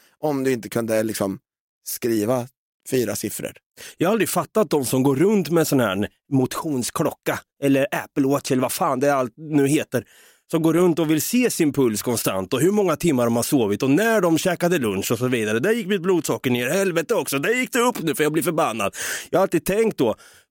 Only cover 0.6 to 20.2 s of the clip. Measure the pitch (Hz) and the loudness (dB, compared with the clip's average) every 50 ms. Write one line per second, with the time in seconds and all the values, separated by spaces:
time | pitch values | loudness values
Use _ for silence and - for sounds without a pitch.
0.6 | 101 107 - 117 117 113 110 110 110 110 104 - 104 98 95 - _ _ _ _ | -4 -4 -4 -4 -2 0 0 0 0 0 -2 -2 -4 -4 -4 -6 _ _ _ _
1.6 | _ _ _ _ - - - - - 117 117 107 104 107 131 127 120 127 _ _ | _ _ _ _ -14 -12 -8 -4 -2 0 0 0 2 0 0 0 -2 -6 _ _
2.6 | _ _ _ _ - - - 127 117 101 104 - - 104 - - - - - - | _ _ _ _ -8 -2 -2 0 0 0 -4 -6 -6 -8 -8 -8 -10 -10 -12 -14
3.6 | _ _ _ - - - - - 151 175 220 226 180 - - 180 156 - - 220 | _ _ _ -20 -20 -12 -6 -2 0 0 2 0 0 0 -2 -2 -2 0 0 0
4.6 | 214 147 - 151 131 117 - 131 127 139 139 131 170 202 226 202 175 139 170 170 | 0 2 2 0 0 2 2 2 2 4 4 4 4 4 4 2 2 2 2 2
5.6 | 156 - - 131 120 104 92 95 104 - _ _ _ - 143 131 127 123 - - | 2 2 2 2 2 2 0 0 -2 -4 _ _ _ -2 0 0 0 0 -2 -4
6.6 | - 165 147 127 117 - - - 165 139 - - - - 139 - - _ _ - | -6 -4 -4 -4 -4 -4 -4 -2 -2 -2 -4 -6 -6 -6 -6 -6 -8 _ _ -4
7.6 | - 143 135 135 135 - - 165 120 - - 151 139 135 143 139 - - 135 127 | 0 2 2 2 2 0 -2 -6 -8 -6 -4 -2 0 0 0 0 0 0 0 0
8.6 | 127 120 - - 185 165 135 127 131 143 143 135 127 120 - - 160 151 156 143 | 0 -2 -2 -2 -2 0 0 2 2 2 2 2 0 -4 -6 -12 -6 -2 2 2
9.6 | 139 139 147 151 110 - - 123 107 _ _ - - - _ _ _ - - 165 | 2 4 2 0 -2 -2 -4 -6 -6 _ _ -20 -20 -20 _ _ _ -4 -2 0
10.6 | 156 165 156 165 180 180 160 175 165 151 160 156 - - - 247 254 214 - - | 2 2 2 4 4 4 2 2 2 0 0 0 0 0 0 0 0 0 0 0
11.6 | 170 147 127 143 135 120 107 104 - 127 120 110 - - 104 95 92 90 - 123 | 0 0 2 2 2 2 2 0 -2 -2 -2 -2 -2 -2 -2 -4 -4 -2 0 0
12.6 | 135 180 208 208 202 180 151 - - 175 143 123 120 117 117 117 113 - - 139 | 2 2 2 2 0 0 0 0 0 0 2 2 2 2 2 0 0 0 2 2
13.6 | 113 98 104 104 - 131 139 165 220 233 226 214 180 175 165 147 - 185 175 - | 2 2 0 0 2 2 2 4 4 2 2 2 2 2 2 2 0 0 -2 0
14.6 | 175 175 180 170 123 107 98 95 98 - 127 113 127 127 127 120 107 104 107 113 | 0 0 0 0 0 0 -2 -2 -2 -2 -2 -2 0 0 0 0 0 0 0 0
15.6 | 135 196 226 240 202 175 208 196 160 190 185 165 147 - 139 107 - 135 123 120 | 2 0 0 0 -2 -2 -2 -2 0 0 0 0 0 -2 -4 -2 0 0 0 0
16.6 | 123 123 156 190 196 196 165 165 160 - 233 185 143 - 139 139 143 190 226 254 | 0 0 0 0 0 0 0 -2 -2 0 0 -2 -2 -2 -2 -2 0 0 0 -2
17.6 | 254 - - 254 233 247 240 - 160 165 - - - 220 151 165 127 175 165 156 | -2 -2 0 0 0 0 0 -2 -2 -4 -2 0 0 0 0 0 -2 -2 0 0
18.6 | 160 127 110 113 101 98 - - - - - - - - - 160 190 190 - 165 | 0 -2 0 -2 -2 -4 -4 -6 -8 -8 -8 -8 -6 -2 0 2 2 2 0 0
19.6 | - - 185 214 226 220 - - 143 113 101 - | 0 0 0 2 0 0 0 0 0 0 0 -2